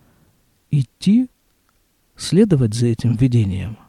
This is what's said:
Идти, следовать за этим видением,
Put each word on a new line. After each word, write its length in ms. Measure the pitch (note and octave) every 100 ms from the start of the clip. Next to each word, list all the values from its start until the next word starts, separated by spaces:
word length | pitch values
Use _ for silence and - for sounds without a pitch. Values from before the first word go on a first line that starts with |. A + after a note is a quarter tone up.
| _ _ _ _ _ _ _
Идти, 580 | D3 C3 _ - A3+ B3+ _ _ _ _ _ _ _ _ -
следовать 560 | - E3 A3 D3+ A#2
за 140 | A2+ A#2+
этим 280 | A2+ - A2
видением, 600 | C3 A#2+ G2+ F#2+ F#2 A2